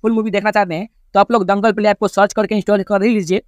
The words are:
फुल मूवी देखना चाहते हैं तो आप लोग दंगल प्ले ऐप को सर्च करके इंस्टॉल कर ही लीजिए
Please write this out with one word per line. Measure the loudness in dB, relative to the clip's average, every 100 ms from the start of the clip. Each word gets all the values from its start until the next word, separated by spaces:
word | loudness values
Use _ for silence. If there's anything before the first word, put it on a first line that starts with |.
फुल | -2
मूवी | -2 -2
देखना | -2 0
चाहते | 0 -2
हैं | -4 -10 _ _
तो | 0
आप | 2
लोग | 2
दंगल | 0 2 0
प्ले | 2 0
ऐप | 0
को | -2
सर्च | 2 0
करके | 0 -2
इंस्टॉल | -2 0 -2
कर | 0 0
ही | 2
लीजिए | 0 0 -4